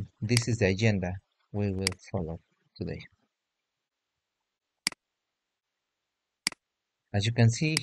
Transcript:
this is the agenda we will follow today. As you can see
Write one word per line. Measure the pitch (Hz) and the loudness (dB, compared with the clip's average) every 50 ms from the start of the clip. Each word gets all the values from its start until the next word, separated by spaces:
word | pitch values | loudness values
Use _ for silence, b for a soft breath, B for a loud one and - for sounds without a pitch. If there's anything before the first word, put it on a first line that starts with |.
| 107 - _ _ | -8 -10 _ _
this | 113 104 123 120 - | -2 0 0 0 2
is | 127 117 | 0 2
the | - 101 | 2 4
agenda | 92 98 95 113 110 104 95 90 90 92 95 - _ _ _ _ _ | 2 4 4 2 2 2 2 0 -4 -4 -8 -10 _ _ _ _ _
we | - 104 104 101 | -4 -2 -2 -2
will | 95 92 95 95 92 - - - | -2 -2 -2 -4 -4 -6 -8 -8
follow | - 95 82 78 82 - - _ _ _ _ _ _ | -6 -6 -4 -6 -8 -10 -12 _ _ _ _ _ _
today. | - 85 82 82 82 - - _ _ _ _ _ _ _ _ _ _ _ _ _ _ _ _ _ _ _ _ _ _ _ _ _ _ _ _ _ _ _ _ _ _ _ - - - _ _ _ _ _ _ _ _ _ _ _ _ _ _ _ _ _ _ _ _ _ _ _ _ _ _ _ _ _ - - - _ _ _ _ _ _ _ _ _ _ - | -10 -8 -8 -8 -10 -12 -16 _ _ _ _ _ _ _ _ _ _ _ _ _ _ _ _ _ _ _ _ _ _ _ _ _ _ _ _ _ _ _ _ _ _ _ -14 -14 -14 _ _ _ _ _ _ _ _ _ _ _ _ _ _ _ _ _ _ _ _ _ _ _ _ _ _ _ _ _ -14 -14 -14 _ _ _ _ _ _ _ _ _ _ -2
As | 101 101 | -2 0
you | 113 | 0
can | 117 120 117 113 | 4 4 4 4
see | 120 - 160 156 160 - | 4 2 0 0 0 -2